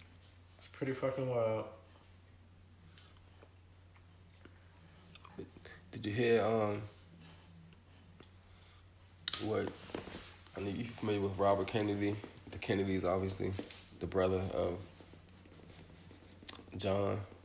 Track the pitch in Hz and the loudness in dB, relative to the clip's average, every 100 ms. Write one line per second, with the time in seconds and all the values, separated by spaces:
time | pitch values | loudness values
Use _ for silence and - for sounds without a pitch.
0 | - - - - - - - - 131 127 | -20 -20 -20 -20 -20 -20 -20 -4 -2 2
1 | 135 135 127 120 113 110 104 - - - | 0 0 2 4 4 2 -2 -10 -20 -20
2 | - - - - - - - - - - | -20 -20 -20 -20 -20 -20 -20 -20 -20 -20
3 | - - - - - - - - - - | -20 -20 -20 -20 -20 -20 -20 -20 -20 -20
4 | - - - - - - - - - - | -20 -20 -20 -20 -20 -20 -20 -20 -20 -20
5 | - - - - 92 - - - - 107 | -20 -20 -18 -16 -16 -16 -18 -18 -12 -6
6 | 107 107 120 113 101 113 104 104 107 - | -2 2 6 6 6 4 2 0 -6 -14
7 | - - - - - - - - - - | -20 -20 -20 -20 -20 -20 -20 -20 -20 -20
8 | - - - - - - - - - - | -20 -20 -20 -20 -20 -20 -20 -20 -20 -20
9 | - - - - 107 101 92 - - - | -20 -6 0 2 2 2 0 -4 -10 -10
10 | - - - - - - 101 95 117 - | -8 -12 -14 -16 -12 -6 -4 -2 -6 -4
11 | 110 104 98 95 98 98 95 113 104 101 | 0 2 2 4 4 6 2 2 2 2
12 | 101 104 - - - - - 98 98 92 | 0 0 -6 -14 -14 -6 0 2 4 2
13 | 90 95 95 98 95 95 - - - - | 2 2 0 0 -2 -2 -6 -12 -18 -8
14 | 82 95 92 92 95 - 90 87 95 - | -2 4 4 4 2 0 0 -2 -8 -18
15 | - - - - - - - - - - | -20 -20 -20 -20 -20 -20 -20 -20 -20 -20
16 | - - - - - - - 98 101 98 | -20 -20 -20 -14 -12 -12 -10 -2 2 4
17 | 98 101 101 - | 2 0 -4 -12